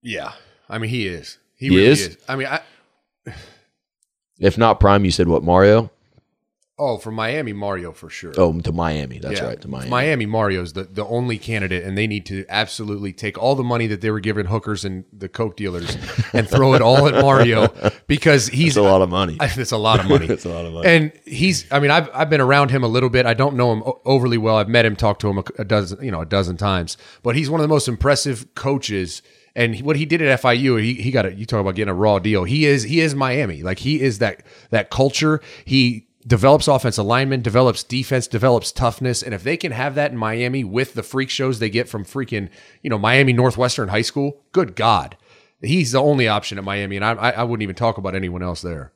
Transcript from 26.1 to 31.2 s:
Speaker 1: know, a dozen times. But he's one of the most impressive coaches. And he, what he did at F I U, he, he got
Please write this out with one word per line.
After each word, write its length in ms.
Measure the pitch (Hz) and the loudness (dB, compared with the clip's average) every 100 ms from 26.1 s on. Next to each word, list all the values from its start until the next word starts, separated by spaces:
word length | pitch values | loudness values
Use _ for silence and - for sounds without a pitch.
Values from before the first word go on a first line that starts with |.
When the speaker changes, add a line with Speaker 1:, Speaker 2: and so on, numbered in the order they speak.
Speaker 1:
know, 100 | 87 | -6
a 60 | 80 | -2
dozen 320 | 98 90 87 | -2 -2 -2
times. 400 | 104 95 82 - - - | -2 -2 -4 -10 -16 -10
But 140 | 120 120 | -2 -2
he's 120 | 147 | 0
one 100 | 160 | 0
of 60 | |
the 80 | 151 | 2
most 160 | 151 - | 2 0
impressive 680 | 113 135 147 147 120 - | -2 2 2 0 -6 -10
coaches. 680 | - 135 139 - 101 90 - _ _ _ | -8 -4 -4 -2 -4 -6 -8 _ _ _
And 200 | - 117 107 | -2 -2 -2
he, 60 | |
what 140 | 135 147 | -2 -2
he 80 | |
did 160 | 156 165 | 0 0
at 80 | 151 | 2
F 160 | 131 | 2
I 80 | 131 | 2
U, 240 | 120 135 117 | 2 2 2
he, 160 | 110 | 0
he 180 | 123 107 | -2 -2
got 140 | 127 | 0